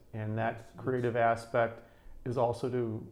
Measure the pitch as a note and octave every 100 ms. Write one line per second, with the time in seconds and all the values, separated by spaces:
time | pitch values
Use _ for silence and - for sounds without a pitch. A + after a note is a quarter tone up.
0 | - A2 G#2+ A2 A2+ A#2 - - A2+ B2+
1 | A#2+ A#2 A#2 A#2 - B2 A2+ A2+ - -
2 | - - - A#2+ A#2+ A#2 B2+ B2 A#2 A2
3 | A#2